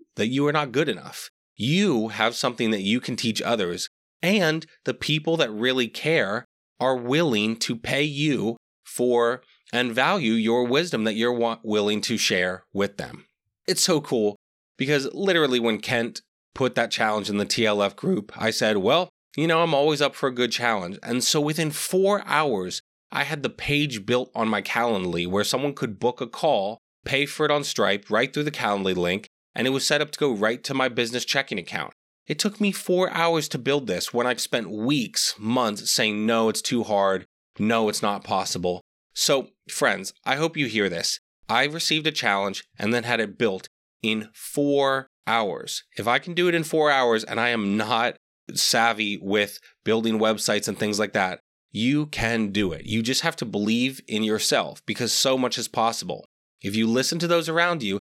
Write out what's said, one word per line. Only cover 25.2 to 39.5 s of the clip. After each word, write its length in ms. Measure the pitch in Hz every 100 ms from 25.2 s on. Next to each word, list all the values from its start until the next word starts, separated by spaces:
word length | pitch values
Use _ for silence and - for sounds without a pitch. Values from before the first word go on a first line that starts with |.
| 87
where 160 | 98
someone 300 | 101 131 143
could 260 | 143 127 95
book 200 | 120 120
a 80 | 120
call, 520 | - 165 120 98 117 _ _ -
pay 200 | 139 143
for 200 | - 151
it 60 |
on 120 | 147
Stripe, 460 | 143 - 98 101 -
right 240 | 107 131
through 100 | 147
the 80 | 147
Calendly 440 | 151 110 101 95 90
link, 320 | 87 98 - _ _ 120
and 100 | 123
it 20 |
was 160 | 135 -
set 160 | 147
up 100 | 147
to 80 | -
go 120 | 147
right 320 | 107 107 123
to 100 | -
my 160 | 135 131
business 340 | 120 117 120
checking 360 | - 139 135 104
account. 340 | 85 104 71 - _ _ -
It 140 | 151
took 220 | 208 208
me 100 | 208
four 380 | - - 180 185
hours 360 | - 170 165 151
to 80 | 143
build 300 | 120 143 120
this 260 | 87 -
when 120 | 120 123
I 100 | 117
spent 340 | - 123 95
weeks, 640 | 107 117 147 104 - - -
months 540 | 107 127 117 104 -
saying, 340 | - 110 107 110
"No, 240 | 113 110
it's 120 | 104
too 220 | - 123
hard. 420 | 107 101 98 95 - _ _ -
No, 300 | 107 113 107
it's 120 | 101
not 220 | 104 101
possible." 580 | - 98 95 92 90 90 - _ _
So, 360 | - - 139 -